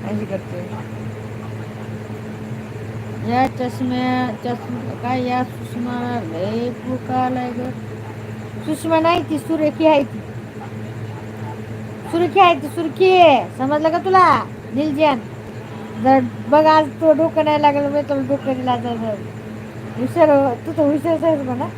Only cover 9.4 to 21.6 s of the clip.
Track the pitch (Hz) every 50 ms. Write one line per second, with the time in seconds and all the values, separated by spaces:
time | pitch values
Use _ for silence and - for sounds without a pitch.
9.4 | - - 320 302 311 302 285 - 320 311 311 285 285 - - 107 - - - -
10.4 | - - - 110 104 104 110 110 110 113 117 110 110 - 107 - - - - -
11.4 | - - - - - - - - - - - - - - - 339 359 320 - 392
12.4 | 370 349 339 269 285 285 - 349 320 320 - - 381 370 370 359 349 320 277 233
13.4 | 202 214 - - 254 269 294 302 311 320 320 349 339 381 381 381 359 330 277 233
14.4 | - - - - - - 214 254 302 311 277 285 311 294 269 226 214 - - -
15.4 | - - - - - - - - - - - - 214 262 269 269 254 233 - -
16.4 | 214 220 269 302 311 311 311 311 311 277 220 - 330 320 302 277 320 330 320 320
17.4 | 311 302 302 294 294 294 285 285 285 285 285 294 285 285 285 277 262 254 277 269
18.4 | - 269 262 254 254 254 247 233 233 240 240 226 226 220 208 190 - - - -
19.4 | - - - - - - - - - - - 226 247 247 - 349 320 302 285 277
20.4 | 277 269 240 226 - 320 320 320 302 285 294 294 - 339 330 311 294 330 320 277
21.4 | 269 254 247 247